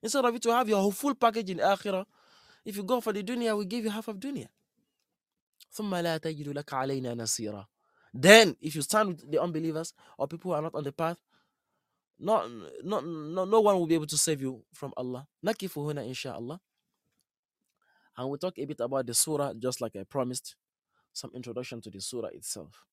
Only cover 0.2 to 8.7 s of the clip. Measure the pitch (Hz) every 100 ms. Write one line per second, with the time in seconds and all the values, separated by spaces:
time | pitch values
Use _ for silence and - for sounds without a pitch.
0.2 | 247 233 233 233 233 208 196 190 285 262
1.2 | 233 220 190 175 160 196 208 185 202 _
2.2 | _ - _ _ - 202 185 151 185 202
3.2 | 196 247 233 208 196 233 220 208 220 202
4.2 | 262 285 120 _ _ _ _ _ _ _
5.2 | _ _ _ _ - - 214 180 170 160
6.2 | 160 156 143 143 147 135 135 135 127 120
7.2 | 113 - 107 104 98 _ _ _ _ -
8.2 | 151 220 214 - 151